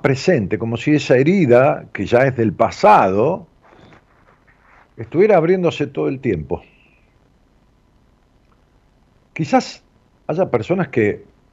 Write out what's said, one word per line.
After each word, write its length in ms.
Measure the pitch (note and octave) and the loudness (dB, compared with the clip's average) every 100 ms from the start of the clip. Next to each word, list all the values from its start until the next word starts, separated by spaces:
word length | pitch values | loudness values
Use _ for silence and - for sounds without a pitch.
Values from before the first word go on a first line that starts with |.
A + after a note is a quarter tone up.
presente, 580 | C#3 C3+ - E3 F#2 G#2+ | -2 0 0 0 -2 -4
como 180 | A2+ A#2 | -6 -6
si 200 | - D3+ | 0 0
esa 200 | - B2+ | 2 2
herida, 680 | C#3 G3 D3 A#2+ C#3 D3+ - | 4 2 4 4 4 0 -8
que 140 | - F#2 | -10 0
ya 200 | A#2+ C3+ | 2 2
es 100 | B2+ | 0
del 160 | A2 | -2
pasado, 920 | E2 A2 - G3+ G3+ G#2 F#2+ B2+ F#3+ F3+ _ _ _ - _ _ _ _ _ _ _ _ _ _ - | 0 -2 2 4 6 4 0 -2 -4 -10 _ _ _ -20 _ _ _ _ _ _ _ _ _ _ -18
estuviera 400 | A2+ D3 G#3+ F#3+ | -8 0 2 2
abriéndose 500 | E3 F#3+ E3+ C3+ C#3 | 2 0 -2 -4 -6
todo 220 | C3+ D3+ | -6 -6
el 100 | C3+ | -4
tiempo. 420 | B2+ F2 C#2+ E2+ - _ _ _ _ _ _ _ _ _ _ _ _ _ _ _ _ _ _ _ _ _ _ _ _ _ _ | -4 -4 -6 -10 -10 _ _ _ _ _ _ _ _ _ _ _ _ _ _ _ _ _ _ _ _ _ _ _ _ _ _
Quizás 520 | - D#3+ B3+ - - _ _ _ _ - | -10 -2 -2 -2 -10 _ _ _ _ -8
haya 240 | D#3 F#3 | -4 -2
personas 380 | A#2 G#2+ F#3 E3+ | -4 -4 -4 -2
que, 360 | - G#2 - - _ _ | -2 -2 -4 -12 _ _